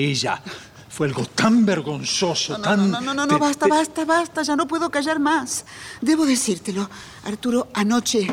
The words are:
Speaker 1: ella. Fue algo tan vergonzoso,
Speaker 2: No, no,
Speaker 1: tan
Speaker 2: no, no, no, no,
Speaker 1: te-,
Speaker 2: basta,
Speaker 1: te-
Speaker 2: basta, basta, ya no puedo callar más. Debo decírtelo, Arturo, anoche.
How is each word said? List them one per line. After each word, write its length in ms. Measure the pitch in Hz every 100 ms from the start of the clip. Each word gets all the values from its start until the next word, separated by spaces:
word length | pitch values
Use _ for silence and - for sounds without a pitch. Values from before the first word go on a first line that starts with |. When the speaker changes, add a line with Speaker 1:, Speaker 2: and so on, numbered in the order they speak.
| 143
Speaker 1:
ella. 320 | 131 127 87 - - - - -
Fue 200 | - 151
algo 160 | 131 117
tan 400 | - 226 233 208
vergonzoso, 880 | 180 147 147 131 - 185 156 -
Speaker 2:
No, 60 | 151
no, 60 |
Speaker 1:
tan 260 | 208 202 196
Speaker 2:
no, 80 | 240
no, 140 | 254
no, 120 | 277 285
no, 80 |
Speaker 1:
te-, 60 | 294
Speaker 2:
basta, 260 | 294 285 302
Speaker 1:
te- 40 |
Speaker 2:
basta, 320 | 302 311 311
basta, 380 | 311 330 339 -
ya 100 | 302
no 140 | 294 302
puedo 200 | 320 339
callar 300 | 285 285 320
más. 460 | 294 311 254 - - - - -
Debo 240 | 233 311
decírtelo, 640 | 302 247 226 175 - 190 202 - - -
Arturo, 440 | - 214 247 240 -
anoche. 540 | - 202 240 233 240 185